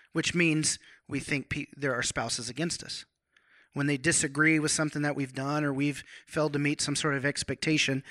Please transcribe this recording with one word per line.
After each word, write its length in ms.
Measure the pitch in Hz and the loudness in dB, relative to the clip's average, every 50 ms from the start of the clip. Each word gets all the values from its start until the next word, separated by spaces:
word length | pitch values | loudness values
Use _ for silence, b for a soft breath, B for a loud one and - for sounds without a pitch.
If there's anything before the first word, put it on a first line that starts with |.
| b b | b b
which 220 | - 165 - - - | -4 -2 0 0 2
means 440 | 175 175 165 151 156 151 - - b b b b b b - | 2 4 4 2 2 2 0 -2 b b b b b b -8
we 120 | 143 139 | -6 -6
think 280 | 127 - 147 139 127 - | -4 -2 -4 -4 -4 -4
pe-, 180 | - 147 135 - - | -6 -6 -8 -10 -8
there 180 | 143 139 139 123 | -4 -4 -2 -2
are 80 | 120 | 0
spouses 460 | 120 - - 139 117 113 - - 113 120 | -2 -2 -2 -2 -2 -2 -4 -4 -6 -6
against 340 | 117 127 165 175 - - | -6 -4 -4 -4 -4 -6
us. 220 | - - - - - _ _ _ _ b b b b b b b b b | -8 -10 -10 -12 -12 _ _ _ _ b b b b b b b b b
When 140 | - 143 139 | -4 -2 0
they 100 | 143 147 | 0 0
disagree 640 | 131 127 165 160 - - 143 139 143 156 156 160 156 | 2 2 2 2 2 2 0 2 4 4 6 6 4
with 120 | 151 151 | 4 2
something 320 | - - 156 147 - 147 | 2 0 0 0 0 0
that 140 | 147 147 143 | -2 0 0
we've 160 | 143 139 127 | -2 -4 -4
done 320 | 127 135 135 139 147 151 151 | -4 -4 -2 -2 0 0 0
or 80 | 143 | 0
we've 320 | 135 135 143 147 139 - B B B B B | 0 2 0 0 0 -2 B B B B B
failed 260 | - - 160 151 156 | -6 -2 0 0 2
to 60 | 143 143 | 2 2
meet 220 | 147 143 151 - | 2 0 0 0
some 140 | - 147 143 | -2 -2 -2
sort 200 | - - 156 139 | 0 0 0 0
of 100 | 139 127 | 0 0
expectation, 800 | 143 139 - - - 139 - - - 156 151 - - 135 135 B B | 0 0 -2 -4 -6 -6 -2 2 2 4 4 4 2 0 -2 B B